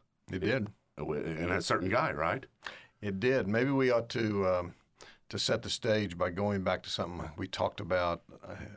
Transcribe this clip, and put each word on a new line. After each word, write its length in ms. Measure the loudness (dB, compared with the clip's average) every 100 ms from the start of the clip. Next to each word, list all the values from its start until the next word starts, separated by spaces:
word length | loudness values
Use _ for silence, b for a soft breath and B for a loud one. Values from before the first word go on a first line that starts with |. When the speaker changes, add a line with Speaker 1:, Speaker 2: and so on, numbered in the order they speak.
| _ _ -10
Speaker 1:
It 80 | -4
did. 300 | 0 0 -2 -8 _ -10
Speaker 2:
with, 300 | -4 -4 -2
and 240 | -2 0
a 100 | 0
certain 260 | 2 0 2
guy, 240 | 2 0
right? 340 | 0 0 0 -6 _ B B B B
Speaker 1:
It 160 | -4 0
did. 300 | 2 2 2
Maybe 240 | 2 4
we 180 | 4 4
ought 180 | 4 0
to, 360 | -2 0 2 4
um, 280 | 2 0 -10 _ -20 B B -10
to 60 | -4
set 260 | 0 0
the 60 | -2
stage 480 | -2 2 2 2 0
by 140 | -2
going 320 | 2 0 2
back 180 | 2 0
to 60 | -2
something 380 | -4 -4 -4 -8 -6
we 120 | -6
talked 320 | 0 -2 -2
about, 420 | 0 2 2 0 -6 -18
uh, 100 | -14 -12 -12